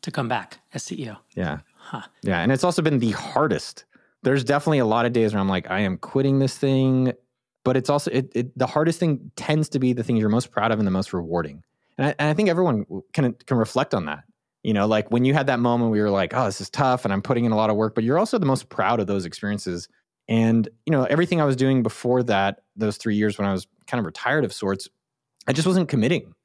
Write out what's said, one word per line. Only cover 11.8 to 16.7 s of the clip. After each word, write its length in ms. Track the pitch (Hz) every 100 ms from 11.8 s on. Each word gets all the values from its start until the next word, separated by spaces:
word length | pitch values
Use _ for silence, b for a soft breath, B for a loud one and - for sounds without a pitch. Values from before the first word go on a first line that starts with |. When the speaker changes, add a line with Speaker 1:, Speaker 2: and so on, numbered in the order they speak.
| _ -
Speaker 2:
And 100 | 135
I, 80 | -
and 120 | 147
I 40 |
think 140 | 151 208
everyone 360 | 170 180 113
w-, 200 | 101 95 -
can, 220 | - 131
can 240 | - - 127
reflect 360 | 110 - 139
on 120 | 107 78
that. 180 | 73 - _ _ _
You 80 | -
know, 160 | 104 104
like, 240 | 110 107
when 140 | 117 127
you 80 |
had 140 | 147 135
that 120 | 127
moment 320 | 120 120 117
where 80 | 104
you're 100 | 107
like, 240 | 98 90
"Oh, 120 | 120 117
this 160 | 92
is 80 | 95